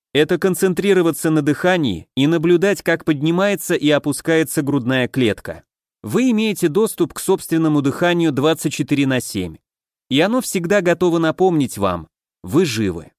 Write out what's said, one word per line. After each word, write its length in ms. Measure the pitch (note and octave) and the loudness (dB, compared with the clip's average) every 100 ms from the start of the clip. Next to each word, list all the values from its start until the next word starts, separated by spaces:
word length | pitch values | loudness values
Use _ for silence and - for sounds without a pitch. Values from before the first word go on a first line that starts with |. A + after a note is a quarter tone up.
| _ | _
это 240 | C#3 D3+ F3 | 0 2 2
концентрироваться 920 | F#3+ F3+ F#3+ F3 G3 F#3 E3 D#3 E3 | 0 0 0 0 2 2 2 0 0
на 100 | D#3 | 0
дыхании 680 | D3 C#3+ F3+ F3+ C3+ E2+ - - | 0 0 0 0 0 -4 -6 0
и 120 | C#3+ | 0
наблюдать, 560 | E3 E3 F3 F#3+ G3 | 2 4 4 2 0
как 200 | - E3 | -2 -2
поднимается 720 | - C#3+ D#3 E3+ G3+ G3 - | -2 -2 0 2 0 -2 -2
и 160 | E3+ D3 | 0 2
опускается 720 | D3 D3 C#3 - D#3+ D#3 - | 0 0 -4 0 0 0 -2
грудная 460 | C#3 C#3+ A#2 C3 A#2+ | -2 -2 0 -2 0
клетка. 560 | - A#2 G2 - D#2+ _ _ _ _ | 0 0 -2 -8 -16 _ _ _ _
Вы 260 | - D#3 B3+ | -4 0 2
имеете 380 | G#3+ A3 G3+ E3+ | 2 0 0 0
доступ 460 | D#3 A3 - E3 | 0 0 0 -4
к 60 | - | -4
собственному 600 | - F#3 - E3 D#3+ D3 | -2 -2 0 0 2 2
дыханию 500 | C#3 - F3 F3 E3 | 0 0 0 2 0
двадцать 420 | B2+ D3+ D#3+ D#3 | 2 0 0 -4
четыре 340 | - C#3 C#3 C#3 | -4 -2 0 0
на 140 | B2+ | -2
семь, 360 | - G2+ F2 D#2 _ _ _ _ - | -4 -6 -8 -10 _ _ _ _ -2
и 80 | C3 | 0
оно 200 | F3+ B3+ | 2 0
всегда 420 | - G3 E3 G3+ | -2 -4 0 0
готово 360 | F3 E3+ F3+ E3 | 2 2 2 2
напомнить 640 | D#3+ D3+ F#3 D#3+ B2+ - | 0 2 2 2 -2 -2
вам: 280 | G2 F2 D#2 _ _ _ | -4 -4 -10 _ _ _
вы 220 | F#2 B2+ F3 | -2 0 2
живы. 460 | A2 G2+ E2 D2 | 0 -2 -4 -12